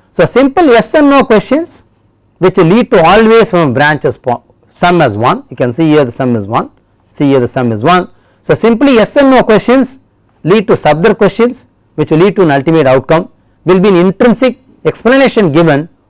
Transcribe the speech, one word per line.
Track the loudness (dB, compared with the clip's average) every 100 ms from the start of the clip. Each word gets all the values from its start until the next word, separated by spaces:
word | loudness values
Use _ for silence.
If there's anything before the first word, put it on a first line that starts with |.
| _
So, | -4
simple | -2 0 0 0 2
yes | 2 0
and | 0 2
no | 2 2
questions | 0 0 -4 -4 -14 _ _ _ _ _ _
which | -2 2
will | 2
lead | 2 2
to | 2
always | 2 4 4 2 2
from | 0 -2
branches | 0 -2 -2 -4 -6
po-, | -6 -8 _ _ _
sum | -4 0 2
as | 0 0
one, | -2 -4 -8
you | -6
can | -6
see | -2 0
here | 0 0
the |
sum | -4 -4 -4
is | -4
one, | -6 -6 _ _ _ _
see | -4 0
here | 0
the | -2
sum | -4 -4
is | -2
one. | 0 0 -2 _ _ _
So, | -4
simply | -2 0 0 2
yes | 2 0 0
and | 2
no | 2
questions | 2 0 2 0 -2 -8 _ _ _ _ -2
lead | -2 0
to | -2
further | 0 0 0
questions | 0 -2 0 -2 -4 -16 _ _ -8
which | -2
will | 0
lead | 0 2
to |
an | 0
ultimate | 0 0 0 2
outcome, | 0 0 -2 -2 _ _ _ -2
will | 2
be | 2
an | 2
intrinsic | 0 0 -2 0 -2 -4 _ _ -6
explanation | -4 0 0 0 0 0
given | 2 2 0 -4 _